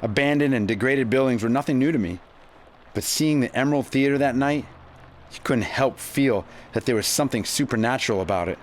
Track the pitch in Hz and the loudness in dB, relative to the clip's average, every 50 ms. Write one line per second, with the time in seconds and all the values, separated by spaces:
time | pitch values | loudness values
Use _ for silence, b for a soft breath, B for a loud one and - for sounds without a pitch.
0 | - 113 104 98 143 143 147 147 147 143 135 120 104 98 113 101 104 131 135 139 | -4 -2 0 2 2 2 2 2 2 2 2 2 2 0 0 0 0 0 2 2
1 | 131 113 110 131 135 131 123 117 101 117 117 135 143 - 151 127 131 147 165 139 | 0 2 2 2 2 2 2 0 0 0 0 0 0 0 0 2 2 2 2 0
2 | 101 87 87 90 - - - - - - - - - - - - - - - 104 | -2 -2 -4 -8 -12 -20 -20 -20 -20 -20 -20 -20 -20 -20 -20 -20 -20 -10 -10 -8
3 | - - - - 151 156 151 147 127 - - 120 131 139 147 143 127 - - 135 | -6 -4 -2 0 0 2 2 2 0 0 0 -2 0 0 0 0 -2 0 0 2
4 | 135 139 139 139 139 139 120 127 139 143 147 151 127 - - - - - - - | 2 2 2 2 0 0 0 0 0 0 0 -2 -4 -8 -16 -20 -20 -20 -20 -20
5 | - - - - - - - - - - 143 120 104 - - - 135 131 107 - | -20 -20 -20 -20 -20 -18 -18 -12 -4 -2 0 0 0 -2 -2 0 0 0 0 -2
6 | - - - - 139 135 117 98 90 B B B B B B 113 - - 123 110 | -14 -8 -2 2 2 2 2 0 -2 B B B B B B -4 -2 0 0 0
7 | 101 - - - 147 139 - 117 98 - - - 147 127 - 113 110 117 127 131 | 0 0 0 0 0 0 0 -2 -4 -2 -2 -2 -2 0 0 0 2 2 0 0
8 | - - 113 95 92 85 98 92 87 87 90 - | 0 0 0 0 0 0 0 0 0 -2 -4 -6